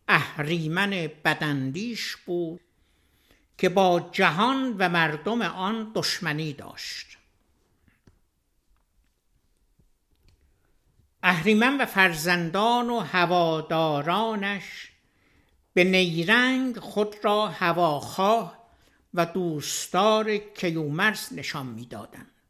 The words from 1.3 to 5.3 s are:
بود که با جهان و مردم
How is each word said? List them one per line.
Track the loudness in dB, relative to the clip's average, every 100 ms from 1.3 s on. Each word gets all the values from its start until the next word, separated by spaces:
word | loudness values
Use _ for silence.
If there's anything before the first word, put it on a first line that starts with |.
| 0 0 -2 -2 -4 -6 -8 -10 -10
بود | -6 -4 -4 -8 _ _ _ _ _ _ _ _ _ -2
که | 2
با | 4 4 4 0
جهان | 0 2 4 2 0 -2 -2
و | 0
مردم | 2 0 -2 -4